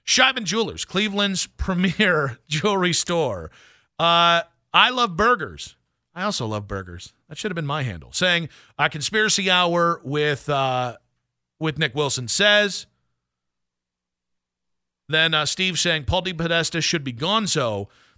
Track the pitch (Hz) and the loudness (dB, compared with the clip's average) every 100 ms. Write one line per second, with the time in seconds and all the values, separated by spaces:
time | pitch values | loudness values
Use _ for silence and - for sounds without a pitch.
0 | - - 262 262 196 208 202 82 - 185 | -2 4 4 2 -4 -2 -2 -6 -6 -2
1 | 214 202 202 190 - - - 180 185 160 | -2 0 0 -2 -6 -6 -2 0 0 2
2 | 208 160 139 117 - 151 190 196 180 160 | 2 4 0 -4 -6 -2 0 2 2 0
3 | - 175 147 95 78 - - _ _ - | 0 0 0 -2 -8 -16 -20 _ _ -2
4 | 170 170 170 170 165 _ _ 175 220 254 | 2 4 4 4 0 _ _ 4 4 2
5 | 233 165 220 240 135 76 - - _ _ | -2 2 2 2 -2 -10 -16 -18 _ _
6 | _ 170 202 196 113 107 101 98 92 87 | _ -8 -6 -4 -4 -4 -6 -8 -8 -14
7 | - _ _ 156 214 170 147 151 131 87 | -18 _ _ -10 -6 -6 -4 -4 -4 -6
8 | 60 - 185 170 160 - - - 151 156 | -10 -2 0 0 -2 -10 -16 -2 -2 -2
9 | 139 214 214 185 190 180 175 170 170 170 | -2 0 2 2 2 2 4 2 2 0
10 | 131 147 151 143 - 143 135 127 123 113 | -2 0 0 0 -2 0 0 0 -2 -6
11 | _ _ _ _ _ _ 156 139 156 117 | _ _ _ _ _ _ -6 -2 -2 0
12 | 143 - 120 - 208 208 208 - - _ | -2 -2 -4 2 4 4 2 -2 -10 _
13 | _ _ _ _ _ _ _ _ _ _ | _ _ _ _ _ _ _ _ _ _
14 | _ _ _ _ _ _ _ _ _ _ | _ _ _ _ _ _ _ _ _ _
15 | - 156 165 160 147 - 185 160 180 160 | -2 2 2 2 -2 -2 -2 0 0 0
16 | 135 185 180 165 165 170 160 170 151 170 | 0 -2 -2 -4 0 0 0 -2 -2 -2
17 | 135 117 156 214 202 156 123 104 101 _ | -4 -6 -2 0 0 0 -2 -2 -6 _
18 | _ | _